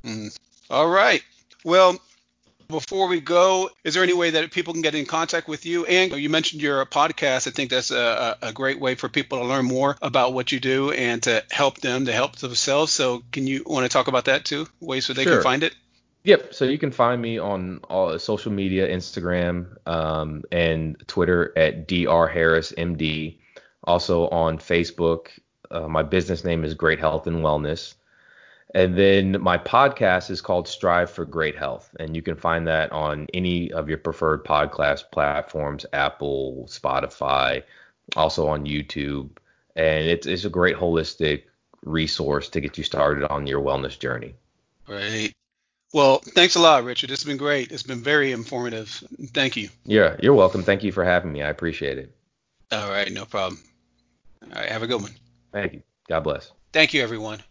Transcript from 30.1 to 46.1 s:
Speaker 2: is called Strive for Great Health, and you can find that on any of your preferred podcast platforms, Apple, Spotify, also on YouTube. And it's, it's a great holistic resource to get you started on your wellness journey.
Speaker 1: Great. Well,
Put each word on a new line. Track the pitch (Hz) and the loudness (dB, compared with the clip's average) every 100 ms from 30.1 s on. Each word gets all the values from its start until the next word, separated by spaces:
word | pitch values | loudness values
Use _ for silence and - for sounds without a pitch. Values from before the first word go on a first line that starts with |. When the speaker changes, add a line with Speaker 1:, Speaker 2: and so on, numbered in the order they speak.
| 90 - | 2 -2
Speaker 2:
is | 92 | -10
called | - 90 85 | -2 -2 -2
Strive | - 95 87 87 | -2 2 2 0
for | - | -4
Great | 80 82 80 - | -8 -4 -4 -4
Health, | 71 - _ - | -8 -8 _ -12
and | 80 80 | -8 -6
you | |
can | 82 80 | -6 -4
find | 85 82 82 | -2 0 0
that | 80 78 | 0 0
on | 78 76 76 76 | -2 -4 -4 -6
any | 92 92 87 87 | -4 -2 -2 -2
of | 82 76 | -6 -6
your | 78 | -4
preferred | - 78 80 78 | -6 -2 0 -2
podcast | - 76 73 - 73 71 - | 0 0 0 0 -2 -2 -4
platforms, | - 71 73 - 80 73 71 - | -2 0 -2 -6 -6 -6 -8 -8
Apple, | 71 71 - 71 69 67 65 62 | -4 -4 -4 -4 -4 -4 -8 -14
Spotify, | - 69 65 65 - 67 67 65 65 - - - _ - - | -8 -4 -4 -4 -6 0 2 2 -2 -8 -20 -20 _ -10 0
also | 78 - 76 | 0 2 0
on | 76 73 | 0 -2
YouTube. | 73 73 - 71 71 69 - _ _ _ - | -6 -6 -6 -6 -6 -10 -16 _ _ _ 0
And | 80 78 78 | 2 2 2
it's, | 82 - | 0 -2
it's | 90 | -4
a | 98 | -4
great | 87 90 - | 0 2 2
holistic | 90 82 76 - 78 76 _ _ _ _ - | 0 0 -2 -2 -2 -2 _ _ _ _ -4
resource | 80 78 - 71 73 - | -2 -2 -2 -2 -2 -2
to | 85 | -6
get | 71 - | -6 -8
you | |
started | 73 69 71 73 71 | -6 0 2 2 0
on | 71 69 | -2 -2
your | 69 | -2
wellness | 69 69 67 - | 0 -2 -4 -8
journey. | 65 60 60 - _ _ _ _ - | -8 -6 -10 -18 _ _ _ _ -14
Speaker 1:
Great. | 101 101 110 110 - _ _ _ _ _ | -8 -6 -4 -6 -8 _ _ _ _ _
Well, | 156 139 | 4 6